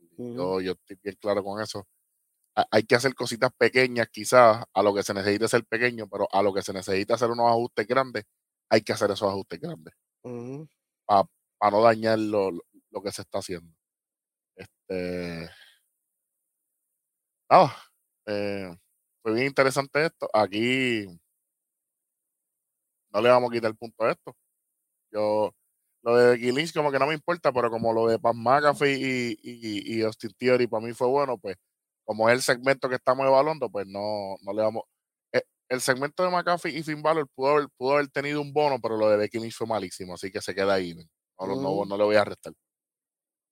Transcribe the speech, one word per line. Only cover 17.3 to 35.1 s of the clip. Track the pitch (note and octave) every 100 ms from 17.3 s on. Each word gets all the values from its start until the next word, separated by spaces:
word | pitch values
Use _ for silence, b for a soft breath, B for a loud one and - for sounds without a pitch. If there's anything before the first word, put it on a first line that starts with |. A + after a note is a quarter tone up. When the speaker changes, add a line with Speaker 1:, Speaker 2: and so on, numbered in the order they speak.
| _ -
Speaker 2:
nada, | D#3 D3+ B B _ _ _ -
eh, | G#2 G2+ G2 F#2 F2 _ _ _ _
fue | A2+
bien | A2+ C3+
interesante | C#3 C3+ C3 C#3 C#3+ D#3+
esto. | - -
Aquí | G#2+ G2+ G#2 A#2+ C3 B2+ A2+ G2 E2+ _ _ _ _ _ _ _ _ _ _ _ _ _ _ _ _ _ _ _
no | G2+
le | A#2+
vamos | B2 A#2+
a |
quitar | A#2 A2+
el | A2
punto | A#2 -
a | A2+
esto. | - - - _ _ _ _ _ _ _
Yo, | G#2 G#2+ G#2+ G2+ - _ _ _ _
lo | A#2+ A#2+
de | B2
Becky | B2 B2
Lynch | B2+ E3
como | D#3+ D3
que | C3+
no | C#3
me | D#3
importa, | D#3 F3 D3
pero | B2 A#2+
como | A2+ A#2
lo | A2+ A2+
de | A2+
Pat | A#2 A#2
McAfee | A#2 C#3 D3 C#3+ D3 C3+
y, | C3+ B2+ A#2+ A2
y, | B2 A#2+ A2+ G2+ - A2+
y |
Austin | A2 - A2 -
Theory | B2 B2+ A#2+
para | A2+ A#2
mí |
fue | A#2 B2
bueno, | C#3 C#3 A2+
pues, | G#2 F#2 _ _ _ _ -
como | G#2+ A2+
es | B2
el |
segmento | B2+ B2 B2+ C#3 C3
que | B2+
estamos | - C3 C3+
evaluando, | C3+ D3 D#3 A#2
pues | G2+ G2
no, | G2 G#2 G#2 G2 F#2+
no | G2
le | G#2
vamos, | G#2+ A2 - _ _